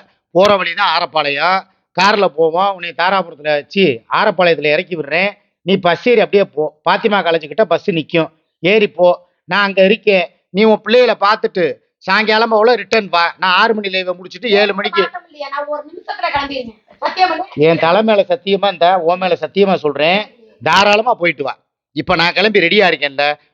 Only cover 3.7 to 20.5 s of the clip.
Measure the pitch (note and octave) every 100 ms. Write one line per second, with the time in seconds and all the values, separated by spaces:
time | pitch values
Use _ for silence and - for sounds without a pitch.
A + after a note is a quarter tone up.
3.7 | G3 F3+ A#2 - D3+ G#3+ F3+ F3+ D#3+ D3
4.7 | D3+ E3+ E3+ C#3 D#3 G3 G3 _ _ E3+
5.7 | G3 F3 E3 A#3+ A#3+ F3+ G3+ G3 C#3+ D3+
6.7 | - - F#3+ A3 G3+ E3+ E3 D#3 C#3+ G3
7.7 | E3 - E3+ C#3+ E3 D#3 _ _ _ E3
8.7 | G#3+ G#3 - F3 F3 _ _ - F#3 G3+
9.7 | G3 F#3+ A3 G#3+ G3 E3+ _ _ F3+ A3
10.7 | G#3+ G#3 A#3+ B3 G#3 G3 A3 A3 F#3+ D#3+
11.7 | B2+ _ _ - G3 G#3+ G#3+ A#3 A3 A3
12.7 | A#3+ F#3+ A3+ G3 E3+ E3+ - F#3 F3+ A3+
13.7 | G#3+ G3 F#3 F3+ F3+ F3+ F#3 A#3 G3+ G#3
14.7 | F#3+ G#3 - - F4+ - D4 C#4 C#4 D4
15.7 | D4 D4 F4 - - E4+ C#4+ C#4 C#4 A#3
16.7 | G#3+ _ - D4 - F#4 D#4+ F#4 - D3+
17.7 | E3 D#3+ F#3+ A3 G#3 F#3 F3 G3 G3 G3+
18.7 | F3 E3+ F#3 E3 F3+ F#3 E3+ D#3 G3 G3
19.7 | E3+ D3 C#3 D3+ F#3+ G#3 _ _